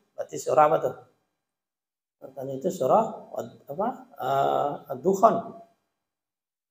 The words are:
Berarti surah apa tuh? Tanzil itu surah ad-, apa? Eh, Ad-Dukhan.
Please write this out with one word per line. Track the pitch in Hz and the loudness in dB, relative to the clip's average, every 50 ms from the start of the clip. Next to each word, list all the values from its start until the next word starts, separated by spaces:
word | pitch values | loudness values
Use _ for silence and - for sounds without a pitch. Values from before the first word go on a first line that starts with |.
| _ _ _ | _ _ _
Berarti | - - - 156 | -12 -12 -10 -10
surah | 135 - - 127 156 151 151 | -8 -4 2 4 6 6 6
apa | 160 | 4
tuh? | - 147 123 - - - _ _ _ _ _ _ _ _ _ _ _ _ _ _ _ _ _ _ _ _ _ _ _ - - - | 2 0 -2 -6 -6 -18 _ _ _ _ _ _ _ _ _ _ _ _ _ _ _ _ _ _ _ _ _ _ _ -20 -18 -14
Tanzil | 135 131 139 135 131 | -10 -10 -8 -8 -4
itu | - - | -4 -4
surah | - - 127 135 175 214 233 - - - - - - | -2 0 2 4 4 4 4 2 -6 -12 -16 -12 -10
ad-, | - 117 - - - _ | -10 -10 -10 -14 -20 _
apa? | - 143 175 214 247 247 - - _ - | -14 -6 -4 -4 -4 -4 -8 -16 _ -12
Eh, | - 127 131 139 139 139 139 139 139 139 143 - - - - 135 | -8 -4 -2 0 2 2 2 2 0 0 -2 -4 -6 -10 -10 -10
Ad-Dukhan. | 127 147 190 190 - 233 214 165 - - - - - - _ _ _ _ _ _ _ _ _ _ _ _ _ _ _ _ _ _ _ _ _ | -2 0 0 2 6 4 4 4 2 -4 -8 -16 -18 -20 _ _ _ _ _ _ _ _ _ _ _ _ _ _ _ _ _ _ _ _ _